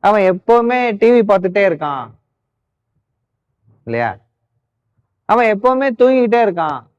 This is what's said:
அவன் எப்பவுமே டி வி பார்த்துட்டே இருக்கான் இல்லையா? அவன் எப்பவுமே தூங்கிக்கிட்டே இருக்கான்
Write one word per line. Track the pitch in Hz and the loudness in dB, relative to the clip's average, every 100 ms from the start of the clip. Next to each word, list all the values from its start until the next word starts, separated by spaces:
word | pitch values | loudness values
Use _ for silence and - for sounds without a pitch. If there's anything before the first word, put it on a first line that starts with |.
அவன் | 196 214 | 2 2
எப்பவுமே | 190 185 - 233 233 247 247 202 | 2 -2 2 2 2 -2 -2 0
டி | 226 | 2
வி | 240 214 | 4 2
பார்த்துட்டே | 196 185 190 | 0 0 0
இருக்கான் | 196 156 147 139 117 110 _ _ _ _ _ _ _ _ _ _ _ _ _ _ _ _ - | 0 -2 -6 -8 -12 _ _ _ _ _ _ _ _ _ _ _ _ _ _ _ _ _ -10
இல்லையா? | 117 117 98 _ _ _ _ _ _ _ _ _ _ _ | -6 -6 -8 _ _ _ _ _ _ _ _ _ _ _
அவன் | 226 233 | 0 0
எப்பவுமே | 208 247 262 277 233 | 0 -2 -2 -4 0
தூங்கிக்கிட்டே | 247 262 247 233 | 2 2 2 0
இருக்கான் | 226 170 156 139 - | 0 -2 -6 -6 -14